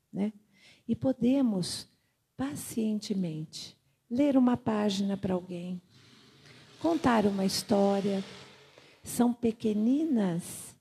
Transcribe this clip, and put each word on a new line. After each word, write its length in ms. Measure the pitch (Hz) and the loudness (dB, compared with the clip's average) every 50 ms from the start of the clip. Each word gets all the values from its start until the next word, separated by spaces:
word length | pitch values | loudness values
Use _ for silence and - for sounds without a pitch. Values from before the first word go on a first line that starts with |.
| _ _ | _ _
né? 200 | - 190 202 214 - - _ _ _ _ - - - _ _ | -6 -4 -4 -4 -4 -8 _ _ _ _ -20 -20 -20 _ _
E 80 | - 226 | -4 -4
podemos, 960 | - - 262 254 - 233 247 262 277 262 226 202 185 165 - - - - - _ _ _ _ _ _ _ _ _ | 0 0 0 0 2 2 2 4 4 2 2 2 0 -2 -4 -6 -10 -12 -16 _ _ _ _ _ _ _ _ _
pacientemente, 1400 | - 262 285 294 - - - - 233 220 214 214 208 - - 202 190 180 165 156 156 160 - - - - - - _ _ _ _ _ _ - | -6 -6 -6 -6 -8 -10 -8 -4 -2 -2 -2 -2 -2 -4 -4 -4 -2 -2 -4 -4 -8 -10 -10 -12 -14 -16 -16 -18 _ _ _ _ _ _ -4
ler 280 | 233 254 294 285 262 | 0 2 2 4 6
uma 200 | 269 247 247 247 | 6 4 4 2
página 600 | 240 - 233 214 208 208 208 190 196 202 196 196 | 0 0 -2 0 0 0 0 0 0 -2 -2 -2
para 180 | 196 196 190 185 | -2 -2 -2 -2
alguém, 460 | 180 180 185 180 175 175 180 185 180 - _ _ - - - - - - - - - - - - - - - - - | -2 -4 -6 -10 -10 -8 -8 -10 -10 -12 _ _ -20 -20 -20 -20 -20 -20 -20 -20 -20 -20 -20 -20 -20 -20 -20 -10 -4
contar 480 | - 320 339 294 - 254 233 220 202 | 0 0 0 2 2 4 4 4 4
uma 180 | 208 202 196 190 | 2 2 0 0
história. 800 | 190 - - - - 214 202 196 196 202 196 196 202 196 196 196 - - - - - - - - - _ - - - - _ | 0 0 -2 -2 0 2 4 4 4 2 0 0 0 -2 -2 -4 -8 -12 -18 -20 -20 -20 -20 -20 -20 _ -20 -20 -20 -20 _
São 300 | - - - - 240 240 | -14 -4 0 2 2 2
pequeninas 1400 | 240 - - 226 220 - 233 220 208 208 214 240 269 302 320 330 262 220 196 180 165 175 - - - - - - - _ | 2 0 0 -2 0 0 0 0 0 2 2 2 2 2 2 2 2 2 2 2 0 -2 -6 -8 -12 -14 -16 -18 -20 _